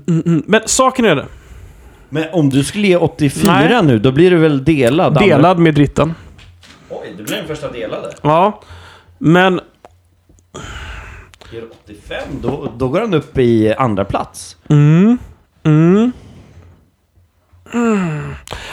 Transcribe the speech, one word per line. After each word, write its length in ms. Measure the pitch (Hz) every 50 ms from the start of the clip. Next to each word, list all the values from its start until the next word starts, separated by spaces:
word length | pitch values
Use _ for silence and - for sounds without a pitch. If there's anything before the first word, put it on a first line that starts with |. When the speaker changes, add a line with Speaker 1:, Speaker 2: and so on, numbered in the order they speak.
| - -
Speaker 1:
mm, 140 | 170 160 156
mm. 160 | 170 170 151 -
Men 140 | - 196 220 214
saken 380 | - - - 262 254 254 - 233
är 120 | 208 156
det. 80 | 135 - - - - - - - - - - - - - - - - - _
Speaker 2:
Men 160 | 135 156 160 - -
om 180 | 175 151 139
du 140 | 127 139 139
skulle 240 | - - 208 208 202
ge 80 | 175
åttiofyra 560 | 175 170 151 - - 156 139 - 156 156 196 175
Speaker 1:
Nej. 300 | 190 208 247 240 247 190
Speaker 2:
nu, 160 | 147 123 110
då 140 | 101 131 131
blir 180 | 139 175 185
du 60 | 180
väl 280 | 165 160 160 147 135 131
delad, 420 | 156 165 139 131 117 135 165 180 135 143
Anders? 120 | - 208 190
Speaker 1:
Delad 300 | 160 139 151 175 185 170
med 160 | 170 160 147
dritten. 400 | 147 147 - - - 139 160 165 - - - - - - - - _ - - - - - -
Speaker 2:
Oj, 260 | - - - - 87
det 60 | 95 104
blir 140 | 120 180
den 100 | 208 175
första 240 | 156 151 139 143 127
delade. 420 | 123 120 110 101 - - - - - - -
Speaker 1:
Ja, 380 | 147 151 165 185 214 208 - - - - - - - - - _ _ _ _
men 420 | - 147 165 180 185 190 185 165 - - _ _ - - _ _ _ _ _ _ _ _ _ _ _ _ - - - - - - - - - - - - - - - - - _ - -
Speaker 2:
Ger 120 | 113 113 113
åttiofem, 640 | 113 - - _ 107 101 - - 143 165 240 277 - 147 117 110
då, 300 | 120 135 156 151 123 110
då 120 | 120 131 127
går 120 | 135 180
han 140 | 233 226 185
upp 240 | 147 - - - 139
i 360 | 127 117 117 110 110 107 107 -
andra 260 | 135 120 104 92 101
plats. 520 | - - - - - - - - - - _ _ -
Speaker 1:
Mm. 500 | 156 147 147 147 156 170 190 220 247 247 - - - _ _ _ _ _ -
Mm. 480 | 160 151 151 160 170 185 208 226 247 247 - - - - - - - - - - - _ _ _ _ _ _ _ _ _ _ _ _ _ _ _ _ _ _ _ - -
Mm. 600 | 233 233 233 220 196 185 165 151 147 147 143 139 - - - - - - -